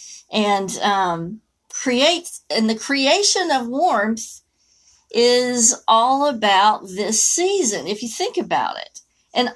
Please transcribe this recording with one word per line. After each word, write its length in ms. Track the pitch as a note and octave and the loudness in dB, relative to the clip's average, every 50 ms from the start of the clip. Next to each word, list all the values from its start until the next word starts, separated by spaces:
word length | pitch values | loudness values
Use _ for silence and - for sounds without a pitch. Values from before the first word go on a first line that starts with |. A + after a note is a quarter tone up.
| - - - - - _ | -20 -20 -20 -20 -18 _
and, 400 | - G#3+ G#3+ G#3 G3+ G3 G3 F#3 - - | -2 -2 0 2 0 0 -2 -4 -6 -4
um, 640 | - G#3 G3+ G3 F#3+ F3+ E3+ E3 E3 F3 G#3+ A3 - _ _ _ _ _ | -2 0 0 2 0 0 -2 -4 -6 -8 -10 -14 -18 _ _ _ _ _
create, 600 | - - - C4 B3 B3 C#4 D#4+ F4 E4 E4+ - - - - _ | -14 -6 -2 0 2 4 4 2 2 0 -4 -10 -16 -18 -10 _
and 220 | - A3+ A3 A3 | -2 0 0 0
the 40 | A3+ | -2
creation 760 | A3 - - C#4 C#4 C4+ C4+ E4 G4 G4+ - - G4 F4+ E4 | -4 -4 -4 -2 0 2 2 2 2 2 0 0 0 0 0
of 160 | C#4+ C4 A#3+ | 0 -2 -2
warmth 760 | A#3 B3 C#4 E4+ F4+ C#4 G#3+ G3+ A3 A3+ A3 - - - - _ _ _ _ _ _ _ _ _ _ _ _ _ _ - | -4 -2 0 0 2 2 0 0 -2 -2 -4 -8 -12 -16 -20 _ _ _ _ _ _ _ _ _ _ _ _ _ _ 0
is 680 | A3+ A#3+ B3 B3 B3 B3 B3 B3 A#3+ A#3 - - - - - | 2 4 4 4 4 2 0 0 2 2 2 0 0 2 4
all 400 | A3+ A3+ A#3+ B3+ C4+ C#4 C#4+ D4 | 4 4 6 4 2 2 2 0
about 580 | C4+ A3 A3 G#3 G3 F#3 G3+ G#3+ G#3+ - - | 0 0 2 4 4 6 6 4 4 2 -4
this 340 | G3 F3+ F#3+ G#3 F#3 A3 - | -10 -8 -6 -4 -2 0 0
season, 680 | - - - E4 F4+ F#4+ G4+ G4 D#4+ A3 G3+ E3 C3+ E3 | 0 0 0 0 0 0 0 0 0 -2 -2 -4 -6 -6
if 120 | G#3 G#3 A#3+ | -8 -8 -8
you 60 | A3+ | -10
think 280 | - - F4+ B4 - | -6 -6 -6 -4 -4
about 400 | F#4 - E3 E3 C#3+ A2+ - - - | -4 -4 -2 -2 -2 -2 -2 -6 -8
it. 220 | - - _ - - _ _ _ _ _ - | -12 -16 _ -20 -20 _ _ _ _ _ -4
And, 160 | A3+ B3 - - | -2 -2 0 2